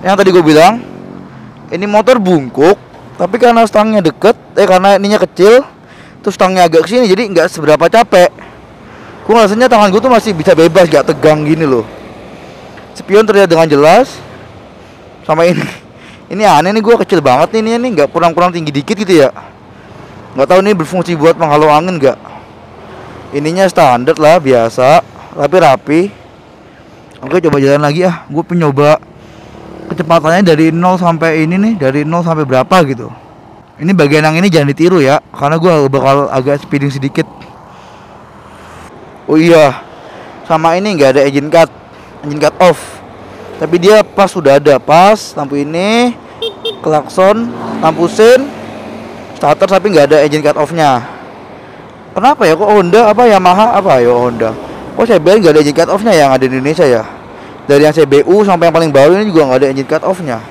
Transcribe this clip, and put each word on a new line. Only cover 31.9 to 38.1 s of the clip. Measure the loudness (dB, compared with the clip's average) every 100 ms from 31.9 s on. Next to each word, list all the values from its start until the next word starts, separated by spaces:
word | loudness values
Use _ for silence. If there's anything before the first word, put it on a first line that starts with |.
| -2 -4
nol | -4
sampai | -4 -4 -2
berapa | -2 0 0 0
gitu. | -4 -10 -18 -20 -20 -20 -20 _ -8
Ini | -4
bagian | 0 0 2
yang | 0 0
ini | 0
jangan | 0 0
ditiru | 0 0 2
ya, | 2 0 _
karena | -6 -4 0
gue | 0 2 0
bakal | 0 0 0 -2
agak | -4 -4 -4
speeding | -4 -4 -4
sedikit. | -6 -6 -6 -8 -12 -20 -20 -20 -20 -20 -20 -20